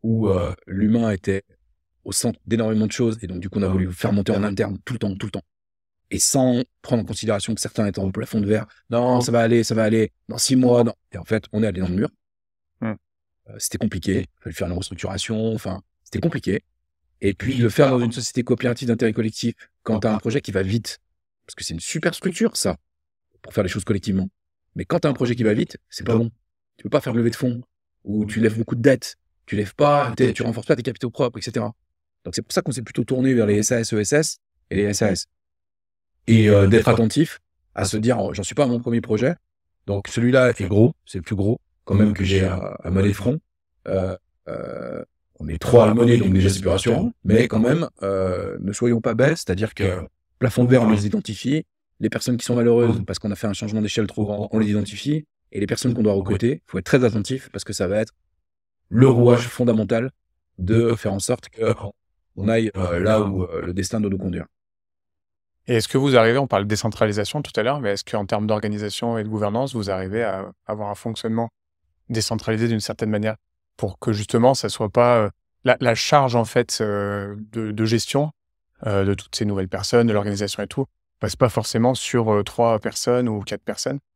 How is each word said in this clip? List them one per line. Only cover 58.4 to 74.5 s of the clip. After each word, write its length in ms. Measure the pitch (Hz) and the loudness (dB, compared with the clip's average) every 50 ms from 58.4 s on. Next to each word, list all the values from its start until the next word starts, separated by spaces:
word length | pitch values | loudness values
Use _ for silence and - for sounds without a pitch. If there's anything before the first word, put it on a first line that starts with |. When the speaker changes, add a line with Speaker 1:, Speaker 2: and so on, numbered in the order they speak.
| _ _ _ _ _ _ _ _ _ _ | _ _ _ _ _ _ _ _ _ _
Speaker 1:
le 200 | - 117 131 135 | 4 6 6 6
rouage 400 | 120 120 120 120 120 113 120 - | 6 6 6 6 6 4 2 -4
fondamental 640 | - - 123 120 113 110 104 98 117 113 127 135 - _ _ _ _ _ _ _ _ - | -4 0 0 2 2 2 0 0 -2 -2 -2 -4 -8 _ _ _ _ _ _ _ _ -8
de 360 | 90 92 110 117 120 117 113 | -2 0 2 2 2 2 0
faire 180 | - - 90 | -2 -2 -4
en 60 | 98 104 | -4 -4
sorte 300 | - - 123 - - - | -2 -4 -4 -4 -6 -12
que 260 | _ - 113 110 104 - 101 98 - _ _ _ _ _ _ _ _ | _ -4 -2 -2 -2 -2 -6 -12 -16 _ _ _ _ _ _ _ _
on 120 | 98 98 110 | -4 -2 0
aille, 220 | 113 117 113 104 - | 2 2 0 0 -2
euh, 240 | 95 92 87 85 87 | -2 -2 -2 0 0
là 200 | 95 107 110 107 | 2 2 2 2
où, 220 | 101 98 98 95 | 2 0 -2 -4
euh, 180 | 90 85 82 85 | -4 -4 -6 -6
le 140 | 85 87 87 | -6 -4 -4
destin 260 | 98 95 - 117 110 | -6 -4 -4 -4 -4
doit 80 | 107 101 | -2 -2
nous 80 | 98 | -4
conduire. 300 | 92 95 92 87 - - - _ _ _ _ _ _ _ _ _ _ _ _ _ _ _ _ _ _ _ _ _ _ _ | -4 -4 -6 -6 -6 -8 -12 _ _ _ _ _ _ _ _ _ _ _ _ _ _ _ _ _ _ _ _ _ _ _
Speaker 2:
Et 80 | - 123 | 0 0
est-ce 140 | 113 - - | 0 0 0
que 100 | - 135 | 0 0
vous 180 | 139 143 127 | 2 6 6
arrivez, 220 | 117 113 113 120 139 | 6 6 6 4 2
on 80 | 139 | 0
parle 180 | 120 110 98 101 | 0 0 0 0
de 40 | 104 | 0
décentralisation 760 | 107 101 - 110 - - 110 107 101 107 104 - - 151 | -2 -2 -2 -4 0 0 0 0 0 -2 -4 -4 -6 -6
tout 100 | 143 - - | -8 -4 -4
à 80 | 113 | -2
l'heure, 180 | 110 123 143 147 | 0 0 -2 -2
mais 100 | 123 101 | -2 -4
est-ce 140 | 101 - - | -4 -4 -6
qu'en 200 | - - 107 101 | -6 -6 -4 -2
termes 220 | - 113 107 107 | -2 -2 -2 0
d'organisation 720 | 107 107 107 107 104 104 104 107 101 - - 120 117 117 113 | 0 -2 -2 -2 -4 -4 -4 -6 -6 -6 -4 -4 -4 -2 -4
et 60 | 107 | -4
de 40 | 107 | -4
gouvernance, 460 | 110 104 107 101 104 120 135 135 127 | -4 -2 -2 -2 -2 -2 -4 -4 -4
vous 160 | 113 101 101 | -6 -4 -4
arrivez 320 | 95 92 95 92 101 117 | -4 -4 -4 -4 -4 -2
à 280 | 117 104 95 95 98 95 - _ _ | -2 -2 -4 -6 -8 -12 -16 _ _
avoir 220 | - 107 107 104 101 | -10 -8 -6 -6 -8
un 60 | 104 | -8
fonctionnement 560 | - - 117 110 - - 113 113 117 117 113 - _ _ _ _ _ _ _ _ _ _ - | -8 -8 -8 -8 -6 -4 -4 -2 -2 -4 -6 -8 _ _ _ _ _ _ _ _ _ _ -6
décentralisé 580 | 120 113 107 - 117 107 - 113 110 107 117 | -4 -4 -2 -2 -4 -4 -2 -2 0 0 0
d'une 140 | 117 117 107 | 0 0 -2
certaine 300 | - - 110 - 117 107 | -4 -6 -6 -4 -4 -2
manière 260 | 107 104 107 110 110 - _ _ _ _ _ _ _ | -2 -2 -2 -4 -4 -6 _ _ _ _ _ _ _
pour 220 | - 117 98 - - | -8 -6 -6 -6 -4
que 140 | - 123 | -4 -2
justement, 420 | 110 104 104 - - 117 117 131 | -2 -2 -2 0 2 4 4 4